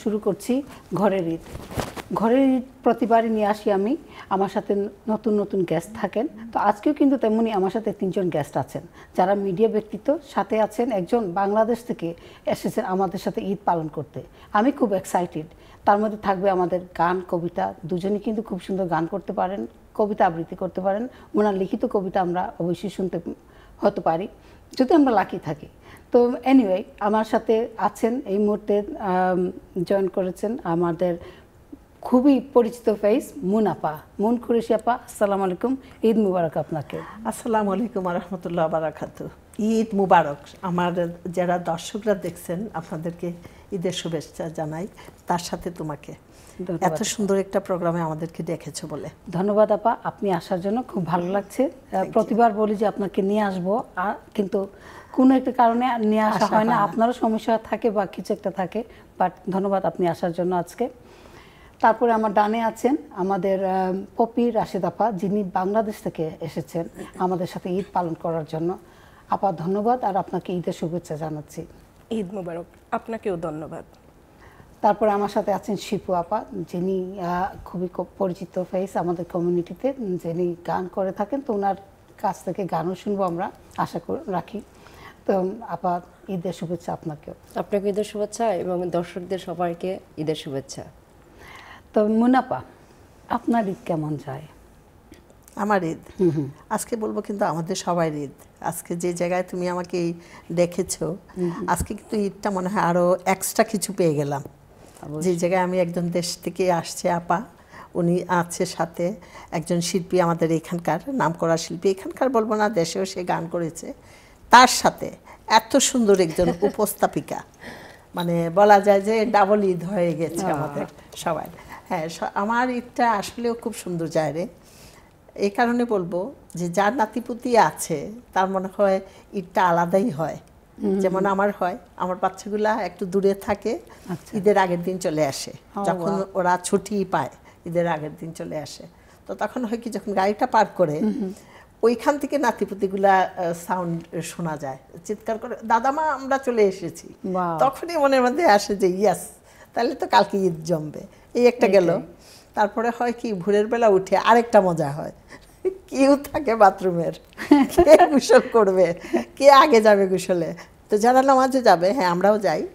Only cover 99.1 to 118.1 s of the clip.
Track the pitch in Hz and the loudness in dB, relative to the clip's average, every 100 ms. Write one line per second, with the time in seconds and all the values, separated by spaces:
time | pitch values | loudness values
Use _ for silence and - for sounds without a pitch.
99.1 | 175 175 180 180 180 180 180 175 180 170 | -2 -2 -2 -4 -4 -4 -4 -4 -4 -4
100.1 | 170 - - - 170 175 175 175 - 160 | -4 -14 -20 -6 -2 0 0 -6 -4 -6
101.1 | 185 - 190 175 175 180 175 - 208 - | -8 -10 -4 -4 -4 -4 -2 -4 -8 -6
102.1 | 220 196 - 208 190 180 202 170 175 175 | -4 -4 -4 -4 -2 -2 0 2 4 2
103.1 | 180 185 185 - - 214 202 - 190 170 | 2 0 -2 -2 0 0 0 -6 0 2
104.1 | 147 143 143 139 - - - - - 151 | 2 -2 -4 -8 -20 -20 -20 -20 -18 -12
105.1 | 151 180 170 175 185 180 185 170 175 175 | -4 -2 0 0 0 0 0 0 0 -2
106.1 | 175 170 - 175 175 185 170 165 - 180 | -2 -4 -6 -8 -2 0 0 -2 -4 -2
107.1 | 175 170 180 254 - - - - 180 170 | -2 0 -2 -2 -18 -20 -20 -10 -2 0
108.1 | 175 175 175 175 - 180 - 170 - 175 | 0 0 -2 -2 -4 -4 -2 -6 -2 -4
109.1 | 214 - - - 170 156 175 170 196 170 | -4 -14 -20 -8 -6 -2 -2 0 -2 0
110.1 | 180 170 170 165 160 - 175 170 165 277 | 2 2 2 2 0 -2 -6 -2 -4 -2
111.1 | 262 151 170 165 165 - 165 196 190 311 | 0 0 0 0 0 -2 -2 -2 -2 -6
112.1 | - 262 240 220 214 208 214 165 196 190 | -2 0 2 0 0 0 0 -2 -2 -6
113.1 | - 180 165 165 175 165 - - - - | -6 -4 -4 -4 -4 -4 -8 -14 -14 -18
114.1 | - - - - 233 254 - 180 - - | -20 -20 -12 8 8 10 6 2 0 -12
115.1 | - - - - 220 - 277 - 254 208 | -12 -20 -14 2 2 4 2 2 2 4
116.1 | 190 170 156 180 175 196 - 202 - - | 6 4 2 0 2 0 0 -2 0 0
117.1 | 156 - - - - - - - - - | -2 -6 -10 -12 -18 -18 -18 -20 -20 -12